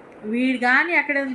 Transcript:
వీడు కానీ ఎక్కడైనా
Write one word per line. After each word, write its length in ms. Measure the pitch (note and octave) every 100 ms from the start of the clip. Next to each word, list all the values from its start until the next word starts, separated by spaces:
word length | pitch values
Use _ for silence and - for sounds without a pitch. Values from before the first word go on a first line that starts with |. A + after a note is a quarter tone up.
| - -
వీడు 340 | G#3+ A#3 B3+ B3+
కానీ 340 | B3 C4 D#4+ D#4+
ఎక్కడైనా 340 | C#4+ C#4 C4+